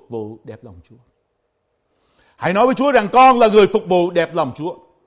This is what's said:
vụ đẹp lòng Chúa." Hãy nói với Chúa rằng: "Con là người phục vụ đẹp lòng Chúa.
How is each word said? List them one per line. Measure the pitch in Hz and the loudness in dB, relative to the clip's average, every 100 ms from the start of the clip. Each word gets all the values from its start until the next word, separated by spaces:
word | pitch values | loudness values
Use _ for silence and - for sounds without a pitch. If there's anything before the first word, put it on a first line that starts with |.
| - | -14
vụ | 117 107 110 | -14 -14 -16
đẹp | - 107 | -20 -20
lòng | 117 87 _ | -20 -20 _
Chúa." | 113 _ _ _ _ _ _ _ _ _ _ _ _ _ _ | _ _ _ _ _ _ _ _ _ _ _ _ _ _ _
Hãy | 151 | -4
nói | 190 247 | 0 0
với | |
Chúa | 226 277 | 0 0
rằng: | 247 202 | 0 0
"Con | 247 262 247 | 4 4 4
là | 226 | 2
người | 208 196 | 4 2
phục | 214 170 | 0 -2
vụ | 180 175 | -2 0
đẹp | 175 165 | -2 -4
lòng | 165 139 117 | -4 -6 -8
Chúa. | 160 - _ _ | -12 -14 _ _